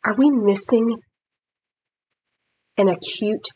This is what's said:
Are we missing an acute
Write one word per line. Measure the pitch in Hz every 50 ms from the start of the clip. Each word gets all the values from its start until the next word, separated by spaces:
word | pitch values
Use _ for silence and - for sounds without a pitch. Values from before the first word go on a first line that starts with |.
| -
Are | 214 208
we | 240 269 294
missing | 277 240 208 202 196 196 - - 254 226 226 233 226 226 _ _ _ _ _ _ _ _ _ _ _ _ _ _ _ _ _ _ _ _ _ _ _ _ _ _ _ _ _ _ _ _ _ _ _
an | - 202 190
acute | 175 - - - - - 220 208 220 - - - -